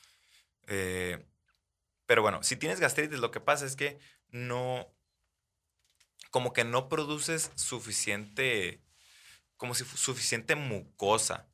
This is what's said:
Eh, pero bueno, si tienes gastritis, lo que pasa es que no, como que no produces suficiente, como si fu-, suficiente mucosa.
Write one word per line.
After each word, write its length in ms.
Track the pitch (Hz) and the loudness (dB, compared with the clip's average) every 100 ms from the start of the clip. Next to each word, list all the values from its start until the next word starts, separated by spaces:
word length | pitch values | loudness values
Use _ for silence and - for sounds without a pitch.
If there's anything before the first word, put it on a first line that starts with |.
| - _ _ - _ _ - | -20 _ _ -20 _ _ -4
Eh, 580 | 98 92 92 90 87 - _ _ _ _ _ _ _ - | -2 -2 -2 -4 -6 -12 _ _ _ _ _ _ _ 6
pero 160 | 110 | 6
bueno, 220 | 107 92 | 6 4
si 120 | - 127 | -2 -2
tienes 220 | 156 - | -2 2
gastritis, 400 | 143 151 151 143 | 2 2 0 -2
lo 120 | 117 | -4
que 80 | - | -2
pasa 260 | - 143 135 | 0 0 -2
es 100 | 135 | -2
que 240 | 143 143 - _ _ | -4 -4 -18 _ _
no, 640 | 120 123 123 127 127 - _ _ _ _ _ _ _ _ _ _ _ _ _ - | -10 -4 -2 -2 -4 -8 _ _ _ _ _ _ _ _ _ _ _ _ _ -4
como 220 | 131 123 | -2 0
que 100 | 123 | 0
no 260 | 117 123 135 | 2 0 0
produces 600 | 156 147 151 151 160 - - | -2 -2 -4 -2 -2 -2 -4
suficiente, 1300 | - 120 110 101 113 104 104 110 131 110 87 - _ _ - - - - _ - | -6 -6 -6 -4 -2 -2 -4 -2 2 2 0 -6 _ _ -20 -20 -20 -20 _ -10
como 160 | 123 120 | -6 -4
si 80 | |
fu-, 140 | 127 - | -4 -2
suficiente 580 | - 127 - 120 - 151 | -2 0 -2 -2 0 -2
mucosa. 920 | 135 101 - - 101 110 - 87 - | -2 -4 -6 0 4 4 4 -4 -8